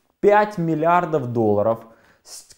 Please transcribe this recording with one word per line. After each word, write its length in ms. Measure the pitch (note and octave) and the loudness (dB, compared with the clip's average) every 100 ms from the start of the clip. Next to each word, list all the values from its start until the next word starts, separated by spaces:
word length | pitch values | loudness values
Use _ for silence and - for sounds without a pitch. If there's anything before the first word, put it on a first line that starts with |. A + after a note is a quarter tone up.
| _ - | _ -2
пять 400 | G3+ G#3 G#3 F#3+ | 2 2 0 -4
миллиардов 720 | E3 D#3 D#3+ F3 F3 D#3 B2 | -4 -2 0 0 0 -4 -2
долларов, 580 | A#2 G#2+ G#2 G#2+ A2+ - - _ _ | 0 0 2 0 -2 -6 -20 _ _
с 280 | - - - | -20 -20 -18